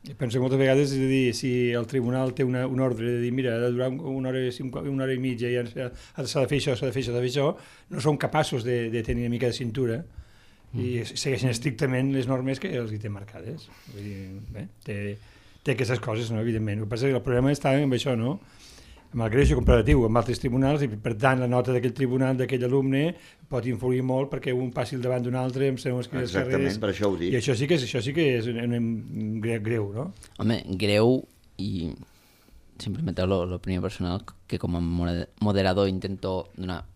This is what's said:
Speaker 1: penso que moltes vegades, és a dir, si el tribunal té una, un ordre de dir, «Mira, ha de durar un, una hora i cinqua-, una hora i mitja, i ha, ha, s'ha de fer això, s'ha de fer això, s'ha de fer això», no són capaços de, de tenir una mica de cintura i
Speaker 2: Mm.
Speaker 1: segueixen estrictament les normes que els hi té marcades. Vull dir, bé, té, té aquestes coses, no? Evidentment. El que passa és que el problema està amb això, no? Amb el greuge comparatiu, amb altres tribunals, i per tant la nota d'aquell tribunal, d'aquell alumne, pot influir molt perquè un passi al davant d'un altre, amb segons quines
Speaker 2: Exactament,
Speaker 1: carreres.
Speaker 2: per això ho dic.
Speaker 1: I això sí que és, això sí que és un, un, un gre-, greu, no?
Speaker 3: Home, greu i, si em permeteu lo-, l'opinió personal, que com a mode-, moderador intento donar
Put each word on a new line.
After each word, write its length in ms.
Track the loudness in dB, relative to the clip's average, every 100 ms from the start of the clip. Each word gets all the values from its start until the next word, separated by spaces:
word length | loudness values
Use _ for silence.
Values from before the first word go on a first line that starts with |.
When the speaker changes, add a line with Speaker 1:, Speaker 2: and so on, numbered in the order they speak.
| -16 -6
Speaker 1:
penso 220 | -2 0
que 60 | 2
moltes 140 | 4
vegades, 320 | 6 6 4 2
és 80 |
a 60 | 2
dir, 220 | 4 2 0
si 160 | 0 0 2 0
el 100 | -2
tribunal 400 | -2 0 0 -2
té 120 | 0 0
una, 160 | 0 -2
un 140 | 0
ordre 300 | 0 0 -2
de 80 | -2 0
dir, 80 | 0
«Mira, 220 | 0 0
ha 20 | 0
de 80 | 0
durar 140 | -2
un, 80 | -4 -6 -4
una 140 | -4
hora 140 | -2 -4
i 60 | -4
cinqua-, 300 | -8 -6 -4
una 160 | -2
hora 100 | -2
i 60 | -2
mitja, 300 | -2 -2 -2
i 60 | -2
ha, 60 | -4 -6 -8 -10 -16 -8
ha, 80 |
s'ha 220 | -4 0 2
de 20 |
fer 140 | 2
això, 160 | 0 0
s'ha 80 | -2
de 80 | -2
fer 80 |
això, 80 | -2
s'ha 80 | -2
de 60 | 0
fer 60 |
això», 160 | 0 0 -2 -14 -20 -10
no 80 | -2 0
són 80 | 0
capaços 460 | 0 0 0 -2
de, 220 | -2 -2 -2
de 100 | -2
tenir 240 | -2 -2 0
una 80 | 0
mica 160 | 0
de 60 | -2
cintura 400 | -4 -2 -2 -2 -6 -16 -20 -20 -20 -20 -10 -4
i 240 | -2 -2
Speaker 2:
Mm. 160 | -4 -4
Speaker 1:
segueixen 340 | -2 0 0
estrictament 600 | 0 -4 -2 0 2 0
les 160 | 0 0
normes 320 | -2 -2 -4
que 80 | -4 -4
els 160 | -4
hi 60 | -6
té 80 | -8
marcades. 600 | -10 -12 -14 -12 -12 -14 -20 -18
Vull 100 | -12
dir, 120 | -10 -10 -12 -12 -12
bé, 140 | -12 -12 -14
té, 120 | -10 -6 -6 -8 -14 -20 -20 -8 -2
té 80 | 0
aquestes 240 | 0 0
coses, 320 | -2 -4 -2
no? 80 | -2
Evidentment. 380 | 0 -2 -2 -2
El 60 | -4
que 60 | 0
passa 100 | 0
és 40 |
que 60 | 0
el 60 | 2
problema 260 | 2 4
està 240 | 2 2 2
amb 180 | 2
això, 220 | 0 0 0
no? 220 | -2 -4 -10 -20 -20 -20 -20 -20 0
Amb 100 | 2
el 60 | 6
greuge 240 | 6 8 6
comparatiu, 460 | 8 8 8 6
amb 160 | 8 4
altres 200 | 2 -2
tribunals, 420 | 0 2 4 2
i 60 | 0
per 240 | -2 -4 2
tant 240 | 2 4
la 80 | 4
nota 240 | 2 2
d'aquell 220 | 2 0 0
tribunal, 400 | 0 2 2 0
d'aquell 300 | 0 0 2
alumne, 380 | 2 2 2 2 -2 -16 -20 -6
pot 160 | -4 -2
influir 360 | -2 0 0
molt 240 | 0 0 -2
perquè 180 | -4 -2
un 200 | -2 -2 -4
passi 220 | -4 -4
al 80 | -2
davant 180 | -2
d'un 140 | -2 -2
altre, 300 | -2 0 -2
amb 80 | 0
segons 300 | -4 -4 -4
quines 140 | -6 -2
Speaker 2:
Exactament, 300 | -2 0 0
Speaker 1:
carreres. 200 | 0 0
Speaker 2:
per 80 | -2
això 160 | 0 0
ho 80 | 0
dic. 160 | 0
Speaker 1:
I 60 | 0
això 160 | 0 0
sí 140 | 2
que 80 | 0
és, 60 | 0
això 140 | -4
sí 80 | -2
que 120 | 2 2 2
és 120 | -2
un, 80 | -4
un, 160 | -2 0
un 540 | 0 -4 -6 -6 -4 -2
gre-, 200 | -2 -2
greu, 240 | -2 -2 -2 -6
no? 140 | -8 -10 -20 -2
Speaker 3:
Home, 160 | 0 0 -2 -2
greu 460 | 2 6 6 4 0 -20 -20 -8
i, 380 | -6 -4 -4 -8 -16 -20 _ _ _ -20 -20 -12
si 140 | -8
em 60 | -4
permeteu 260 | -4 -2 0
lo-, 140 | 0 -2
l'opinió 340 | -4 -4 -2
personal, 400 | -2 -4 -4 -4 -8 -20 -8
que 140 | -6
com 160 | -2 -2
a 80 |
mode-, 460 | 0 0 -2 -2 -6 -2
moderador 480 | 0 4 4 4 2
intento 600 | 0 -6 -6 -4 -4 -6 -10
donar 260 | -8 -8 -10